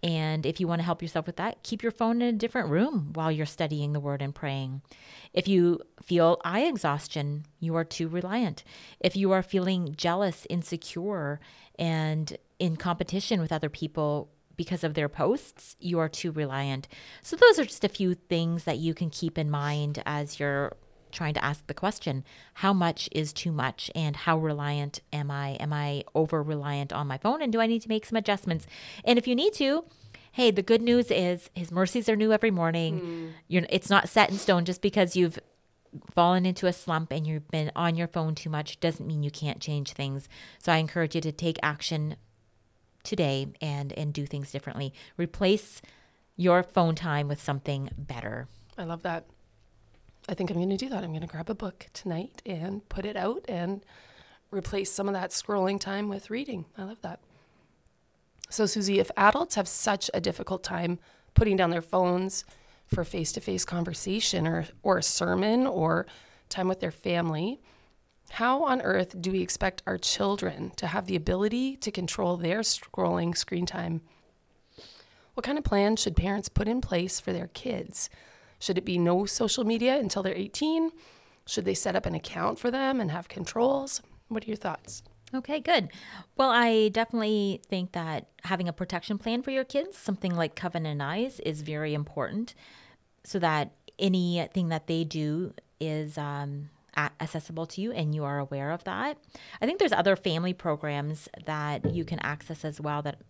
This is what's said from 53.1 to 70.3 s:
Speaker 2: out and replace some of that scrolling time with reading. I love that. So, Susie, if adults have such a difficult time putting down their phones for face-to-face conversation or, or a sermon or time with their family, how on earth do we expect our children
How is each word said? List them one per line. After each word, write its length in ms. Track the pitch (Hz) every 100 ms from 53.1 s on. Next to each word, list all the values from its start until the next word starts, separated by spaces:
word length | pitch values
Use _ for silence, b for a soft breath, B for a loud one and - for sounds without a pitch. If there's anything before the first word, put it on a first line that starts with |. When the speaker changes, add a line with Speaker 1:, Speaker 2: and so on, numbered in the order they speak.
| 202
Speaker 2:
out 280 | 190 277 -
and 360 | 185 175 196 B B B B B B _
replace 400 | 202 - 202 190
some 160 | - 196
of 60 |
that 160 | 196 185
scrolling 500 | - - 208 185 196
time 280 | 190 196 208
with 220 | 196 -
reading. 360 | 226 285 214 160 -
I 80 |
love 160 | 190 226
that. 200 | - 170 _ b b b b b _ _ _ _ _ _ -
So, 180 | - 208
Susie, 320 | 214 196 196
if 100 | 190 -
adults 380 | 202 269 349
have 120 | - 185
such 440 | - - 202 -
a 80 | 190
difficult 420 | 185 - - 185
time 360 | - 185 170 175 b b b
putting 220 | - 220 190
down 140 | 175
their 120 | 170
phones 600 | 165 185 180 180 190 - - b b b b
for 160 | -
face-to-face 640 | 165 185 156 - - 185
conversation 840 | - 175 170 165 - 208 - 180 160
or, 200 | 165 160 -
or 160 | - 180
a 40 |
sermon 640 | - - 175 185 208 240 262
or 400 | 180 160 170 190 B B B B
time 200 | - 185
with 120 | 185
their 100 | 175
family, 720 | - - 175 170 156 185 269 b b b b _ _ -
how 340 | - 233 269
on 180 | 311 254
earth 380 | 214 190 180 185
do 120 | 175
we 80 | 190
expect 420 | 175 - 190 185 -
our 120 | 185
children 720 | - - 202